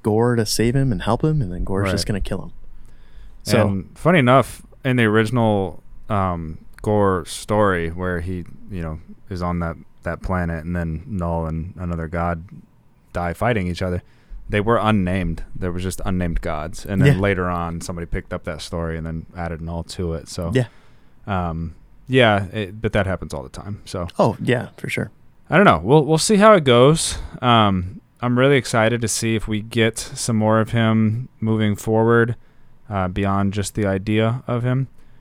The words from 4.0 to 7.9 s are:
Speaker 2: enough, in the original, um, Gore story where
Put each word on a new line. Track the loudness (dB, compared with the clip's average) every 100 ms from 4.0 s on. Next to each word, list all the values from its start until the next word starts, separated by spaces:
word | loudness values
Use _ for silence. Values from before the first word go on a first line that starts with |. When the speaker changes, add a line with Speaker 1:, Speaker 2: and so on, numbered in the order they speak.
| 4 4
Speaker 2:
enough, | 6 4 4 -6 -20 -6 0
in | 2
the |
original, | 4 4 2 2 2 2 -2 -8 -14 -12 -4
um, | -2 0 -2 -6 -12 -16 -6
Gore | 0 2 2 0 -4
story | -10 -2 2 2 2
where | -2